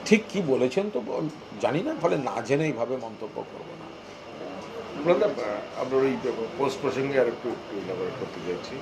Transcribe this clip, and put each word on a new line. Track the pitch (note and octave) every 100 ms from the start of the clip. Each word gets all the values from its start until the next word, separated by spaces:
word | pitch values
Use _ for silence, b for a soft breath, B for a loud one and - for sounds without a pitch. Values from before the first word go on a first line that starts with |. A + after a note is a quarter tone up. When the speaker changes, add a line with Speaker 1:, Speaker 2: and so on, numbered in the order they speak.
Speaker 1:
ঠিক | - A3 -
কি | F#3+ E3
বলেছেন | B2 B2+ G3 G#3
তো | -
ব-, | - - D#3 - - G#2+
জানি | A2+ C#3+
না, | C4+ E4
ফলে | E3+ F3
না | B2 A2+
জেনে | A2 C#3+
এইভাবে | D#3 A#2 A#2 C3
মন্তব্য | A2+ G#2+ A2
করবো | A#2+ A2 - - E3
না। | D#3+ - - - - - - - - - - C#3+ D#3
Speaker 2:
আমরা, | F3+ G#3 B2 G#2+ G2+ - A2
আপনার | B2+ C3+
ওই | C3+ A#2+ A#2+ A#2 A2+ -
পোস্ট | C3+ -
প্রসঙ্গে | C#3 B2+ C3+ C3+
আর | A#2
একটু, | - A#2+
একটু | A2 - G2+
elaborate | F#2 F2+ F#2 -
করতে | - F2 F2
চাইছি | F2+ - C3